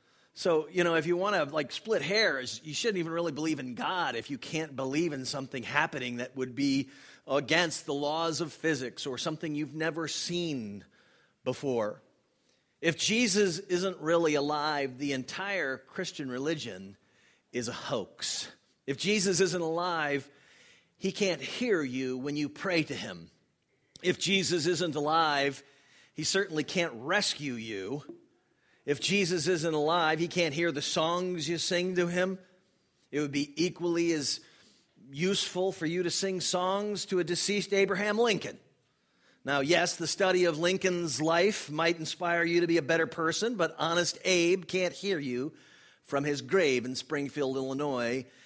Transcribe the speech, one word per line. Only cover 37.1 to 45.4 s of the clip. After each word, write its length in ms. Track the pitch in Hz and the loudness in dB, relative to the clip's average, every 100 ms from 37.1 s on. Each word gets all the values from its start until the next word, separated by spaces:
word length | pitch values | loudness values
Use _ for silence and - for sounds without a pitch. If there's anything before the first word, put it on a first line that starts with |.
| 185 | 0
a 40 | |
deceased 500 | 165 170 - 202 - | 0 0 0 0 2
Abraham 440 | 196 196 175 208 208 | 2 2 2 2 4
Lincoln. 400 | 233 196 - - _ _ _ _ _ _ _ _ 131 | 4 4 -2 -10 _ _ _ _ _ _ _ _ -2
Now, 160 | 139 | 2
yes, 340 | 139 170 175 - | 4 4 4 0
the 120 | 160 | -2
study 380 | - 190 185 180 | 2 4 6 4
of 140 | 151 | 4
Lincoln's 640 | 175 185 190 180 170 123 | 2 4 2 2 0 0
life 500 | 156 170 196 208 - | 4 6 4 2 -2
might 260 | 151 165 170 | 0 2 2
inspire 460 | 156 - 175 170 | -4 -4 0 2
you 180 | 170 170 | 4 4
to 60 | 170 | 4
be 100 | 170 | 4
a 40 | |
better 260 | 143 165 160 | 4 2 2
person, 480 | 165 160 160 220 226 | 0 0 0 -2 0
but 200 | 170 - | 0 0
Honest 400 | 156 170 160 - 180 | 0 2 0 0 2
Abe 400 | 180 170 190 165 | 4 4 2 0
can't 280 | 185 180 | -2 -2
hear 260 | 175 202 175 | -4 -4 -2
you 340 | 139 123 | -2 -2